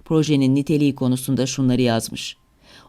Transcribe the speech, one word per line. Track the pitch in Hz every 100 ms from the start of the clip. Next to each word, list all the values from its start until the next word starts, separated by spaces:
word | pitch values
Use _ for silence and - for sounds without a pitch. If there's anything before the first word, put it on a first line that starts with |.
projenin | - 160 151 143 135
niteliği | 135 139 151 147
konusunda | 135 127 127 131 127 131
şunları | - 131 127
yazmış. | 123 113 - - - - _ _ _ -